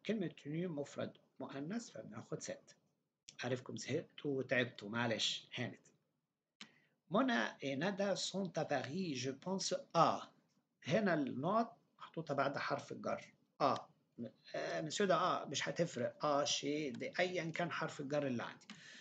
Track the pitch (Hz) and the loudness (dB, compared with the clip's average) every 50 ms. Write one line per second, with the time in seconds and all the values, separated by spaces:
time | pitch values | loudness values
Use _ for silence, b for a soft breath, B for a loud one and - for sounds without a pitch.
0 | - - 226 214 175 147 - - - 143 151 170 180 180 151 143 139 - - 120 | -4 -2 -2 0 -2 -4 -4 -8 -8 -4 -2 -2 -2 -2 -2 -4 -6 -6 -4 -6
1 | 113 101 - - _ _ _ - 127 120 131 139 143 170 226 240 - - - 113 | -6 -6 -6 -14 _ _ _ -12 -10 -8 -6 -6 -4 -2 -4 -4 -6 -6 -12 -12
2 | 110 104 110 120 - - 156 170 - - - - - - - _ _ _ _ _ | -12 -10 -12 -12 -8 -8 -8 -6 -6 -6 -8 -8 -10 -20 -20 _ _ _ _ _
3 | _ _ _ _ _ - - - - 123 127 123 123 - 120 110 - - 131 170 | _ _ _ _ _ -18 -12 -6 -2 -2 -2 -2 -2 -8 -10 -8 -4 -2 -2 -2
4 | - - _ - - 147 135 131 127 - 135 123 123 120 - - 104 101 113 117 | -2 -6 _ -6 -4 -2 0 0 2 2 4 2 2 2 -2 -10 -8 -4 -2 0
5 | 120 117 107 104 - - - - - - - 127 120 95 82 - _ - _ _ | 2 2 2 2 2 0 0 -2 -8 -8 -6 -4 -4 -4 -6 -10 _ -20 _ _
6 | _ _ _ _ _ _ _ _ _ _ _ _ B B B B B B B B | _ _ _ _ _ _ _ _ _ _ _ _ B B B B B B B B
7 | _ - 165 233 269 247 233 117 107 - - - 143 135 139 131 170 208 196 190 | _ 2 4 4 4 6 4 2 2 0 -2 -4 -4 -2 0 0 0 0 2 2
8 | 202 202 180 - - - - 190 196 170 - 165 143 - 151 127 120 123 156 190 | 2 2 2 0 0 -2 -2 -2 -4 -2 0 -2 0 2 0 0 0 -2 -4 -2
9 | 190 160 135 123 123 135 135 - - 180 190 185 - - 180 - - _ - 170 | -2 -2 -2 -2 -2 -4 -4 -4 -4 -4 -2 -2 0 0 -2 -2 -4 _ 6 6
10 | 151 120 98 - - - _ _ _ _ _ _ _ _ _ _ - 131 165 226 | 6 6 6 2 -4 -12 _ _ _ _ _ _ _ _ _ _ -2 2 2 4
11 | 208 185 165 156 135 117 110 123 147 180 214 226 233 - - _ _ _ _ _ | 4 4 4 4 2 0 -2 -2 0 2 4 2 2 0 -4 _ _ _ _ _
12 | - - - 165 160 - 135 139 135 139 139 - - - 143 - - - 131 - | -18 -10 -8 -8 -4 0 2 2 2 2 2 0 0 0 -2 -2 -4 -8 -10 -4
13 | - 107 - - - - _ _ _ _ _ - 151 131 113 - - - _ _ | -2 -2 -2 -2 -6 -14 _ _ _ _ _ 2 4 4 4 2 -2 -12 _ _
14 | _ _ _ 117 120 - - _ _ - - 151 151 160 165 165 160 151 - - | _ _ _ -10 -10 -10 -10 _ _ -8 -6 -4 -4 -2 -2 -2 -2 -2 2 2
15 | 208 185 170 156 180 170 139 - - - 139 - - 120 - - 170 165 - 123 | 6 6 6 6 6 4 2 0 -2 -2 -2 -2 -2 -2 2 2 0 0 2 -2
16 | 120 117 - - - 151 143 139 143 - - - 143 143 147 156 156 135 117 117 | -2 -2 -2 0 2 4 4 4 4 4 0 0 0 0 0 0 -2 -2 -4 -4
17 | 127 - - 175 180 185 180 170 160 165 156 - 175 156 - - 160 156 - - | -6 -4 2 2 2 2 2 -2 -2 -2 0 0 -2 0 0 -2 -2 -4 -2 -6
18 | 143 135 147 147 143 135 120 113 - - - - - - B B B B B B | -4 0 0 2 2 2 0 -2 -2 -6 -8 -14 -16 -18 B B B B B B